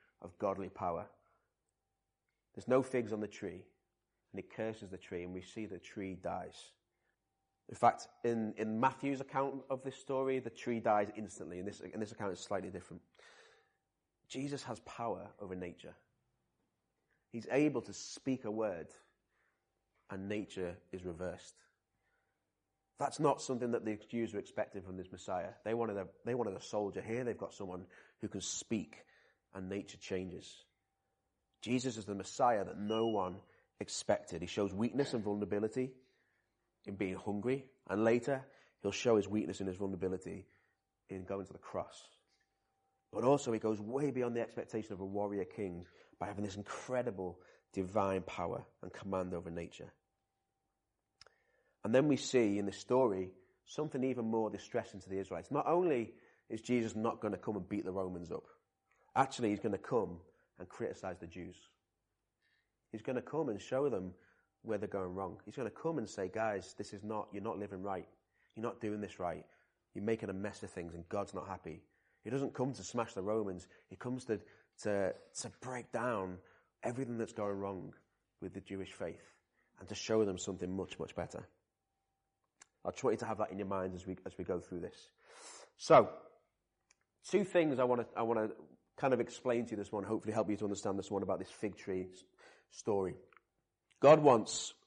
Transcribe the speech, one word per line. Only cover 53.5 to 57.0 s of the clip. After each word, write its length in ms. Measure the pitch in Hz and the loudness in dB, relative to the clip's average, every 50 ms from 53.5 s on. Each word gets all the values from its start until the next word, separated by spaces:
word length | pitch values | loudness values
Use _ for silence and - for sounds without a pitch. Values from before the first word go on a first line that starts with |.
| _ _ _ | _ _ _
something 380 | - - - 156 151 - 131 127 | -8 -4 -4 -4 -2 0 0 0
even 220 | 131 123 123 113 | 0 2 0 0
more 240 | 110 113 113 110 104 | 2 2 2 2 2
distressing 500 | 98 95 - - - 117 104 - - 98 | -2 -4 -6 -4 -4 -4 -4 -4 -8 -14
to 80 | - 92 | -8 -4
the 100 | 95 98 | -4 -4
Israelites. 320 | 95 - 92 82 - - | -2 -2 -4 -6 -4 -2
Not 160 | 139 143 - 131 | 0 0 4 4
only 460 | 165 175 185 170 143 120 110 - - - - - _ _ _ - | 4 6 6 6 4 2 2 -2 -6 -14 -20 -20 _ _ _ -8
is 120 | 113 110 | -8 -6
Jesus 340 | - - 123 120 113 110 95 | 0 2 4 4 4 2 0
not 260 | 107 | 0